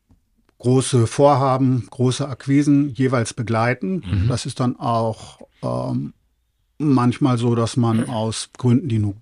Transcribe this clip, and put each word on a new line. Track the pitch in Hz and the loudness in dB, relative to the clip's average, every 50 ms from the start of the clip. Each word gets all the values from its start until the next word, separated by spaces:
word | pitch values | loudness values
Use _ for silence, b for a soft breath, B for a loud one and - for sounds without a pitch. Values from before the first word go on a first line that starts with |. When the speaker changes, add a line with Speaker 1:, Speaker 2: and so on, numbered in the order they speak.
| _ _ _ _ _ _ _ _ _ _ _ - | _ _ _ _ _ _ _ _ _ _ _ -6
Speaker 1:
große | - 123 127 131 123 - - 123 113 | 0 0 2 2 2 2 2 2 2
Vorhaben, | 110 - - 143 143 143 127 139 135 127 131 135 127 131 123 107 - | 2 2 4 4 4 4 4 2 0 0 2 2 2 0 0 -2 -6
große | - - 123 127 120 - 139 143 | -4 -2 0 0 0 -2 -6 -8
Akquisen | 123 - - 139 139 143 143 143 143 139 147 143 | -10 -8 -4 0 2 2 4 4 4 2 2 0
jeweils | 117 - 131 127 131 123 113 - - | -2 -2 0 0 0 0 -2 -2 -4
begleiten. | - 117 101 113 110 113 123 123 - - 190 190 175 - | -6 -4 -2 0 0 0 0 -2 -2 -4 -6 -6 -4 -4
Speaker 2:
Mhm. | 90 110 98 92 120 | -4 -2 0 0 0
Speaker 1:
Das | 139 - - | -2 -2 -4
ist | 131 - - | -6 -6 -4
dann | 127 123 - - | -4 -4 -4 -4
auch, | - 123 117 113 113 113 110 - - - - - - - _ _ - | -4 -4 -2 -2 -2 -4 -6 -8 -12 -20 -20 -20 -20 -20 _ _ -8
ähm, | - 62 62 - 131 64 64 69 - - _ _ _ _ _ _ _ _ _ _ _ _ - | -6 -6 -6 -6 -6 -6 -6 -6 -8 -12 _ _ _ _ _ _ _ _ _ _ _ _ -4
manchmal | 147 156 135 123 120 123 117 - 151 131 123 113 | 0 2 2 4 4 2 2 2 2 0 2 2
so, | 117 120 120 | 0 0 0
dass | 117 117 110 - | 0 0 -2 0
man | 127 117 117 113 113 117 | 0 0 2 2 0 -2
Speaker 2:
<clears throat> | 135 | -2
Speaker 1:
aus | 127 110 110 113 107 - - - _ - | -4 -4 -4 -4 -4 -6 -10 -12 _ -4
Gründen, | - 123 117 - 190 143 | 0 2 2 2 2 0
die | 113 110 | -2 -2
nun | 104 101 98 - | -2 -2 -4 -4